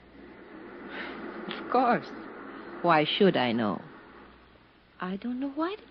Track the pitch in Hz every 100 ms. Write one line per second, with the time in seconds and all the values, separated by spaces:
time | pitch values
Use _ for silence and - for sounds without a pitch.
0 | - - - - - - - - - -
1 | - - - - - - - 247 240 208
2 | - - - - - - - - 175 156
3 | 151 - 196 143 123 113 107 85 - -
4 | - - - - - - - _ _ -
5 | 185 196 240 247 277 277 339 427 -